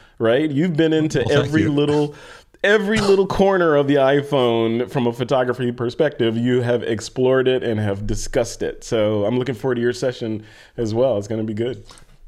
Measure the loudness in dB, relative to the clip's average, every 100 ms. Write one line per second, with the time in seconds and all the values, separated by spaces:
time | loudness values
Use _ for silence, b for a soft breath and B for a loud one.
0 | B _ 0 2 0 0 0 2 2 2
1 | 0 0 2 0 2 0 0 0 0 0
2 | -2 B B B B -4 2 2 2 0
3 | 2 2 2 2 2 4 4 4 4 4
4 | 4 2 0 0 2 2 0 0 -2 -2
5 | -2 -2 -2 0 0 -2 -4 -4 -6 0
6 | -2 0 -2 0 0 0 2 -2 -2 -6
7 | -6 -2 2 4 4 2 0 -2 -2 -4
8 | -4 -4 -2 -2 -2 -4 -8 -8 -4 0
9 | 0 0 0 -2 -4 -4 -4 -2 -2 -2
10 | -4 -4 -8 -8 B B B -6 -4 0
11 | 0 0 -2 -6 -4 -4 -4 -6 -14 B
12 | B B